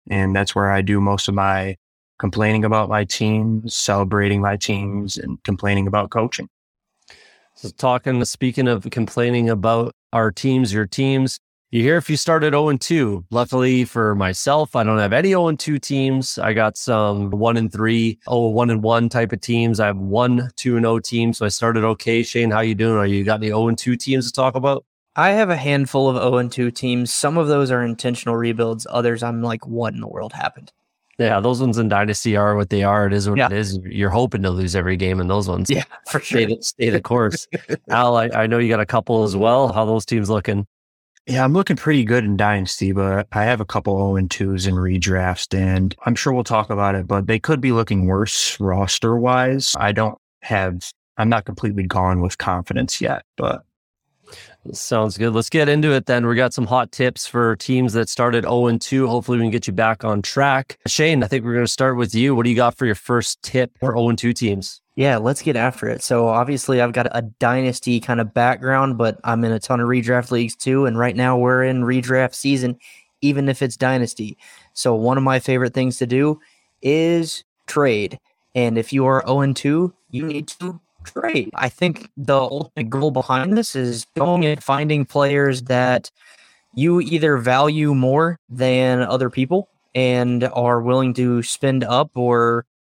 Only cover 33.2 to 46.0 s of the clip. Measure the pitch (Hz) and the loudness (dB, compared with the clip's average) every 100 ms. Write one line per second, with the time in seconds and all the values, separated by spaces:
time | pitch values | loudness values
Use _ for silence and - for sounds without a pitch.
33.2 | 101 104 120 101 104 95 92 - 101 104 | 0 2 0 0 -4 -6 -6 -2 0 2
34.2 | 123 107 95 92 90 92 90 90 92 95 | 0 0 -2 0 -2 0 0 0 0 0
35.2 | 90 101 95 92 95 - - - - 139 | 0 0 0 -2 0 -2 -4 -10 -8 -8
36.2 | - 120 107 113 - - 117 101 - 120 | -2 0 0 -2 -6 -4 0 0 0 0
37.2 | 107 165 - 165 - 131 - 113 123 120 | 0 -2 -6 -10 -8 -8 -2 0 2 2
38.2 | 113 113 110 117 117 113 107 113 - 113 | 0 0 0 2 2 0 0 -2 0 0
39.2 | 107 95 110 123 131 98 110 110 - 113 | 2 2 4 4 2 0 0 0 -2 -2
40.2 | 101 107 104 101 98 _ _ _ _ _ | 0 -2 0 -4 -4 _ _ _ _ _
41.2 | - 131 131 175 190 156 151 147 110 120 | -4 0 2 2 2 0 2 2 2 2
42.2 | 107 98 104 104 95 - 95 95 95 95 | 2 2 2 0 -2 -2 -2 0 0 0
43.2 | 104 107 110 120 101 107 104 98 98 98 | -2 0 0 0 -2 -4 -2 0 0 0
44.2 | 92 - 98 95 92 92 92 92 92 92 | -2 -2 -4 -2 0 0 0 0 0 0
45.2 | 92 90 - 98 95 92 95 - | 0 -2 -4 0 2 2 0 -2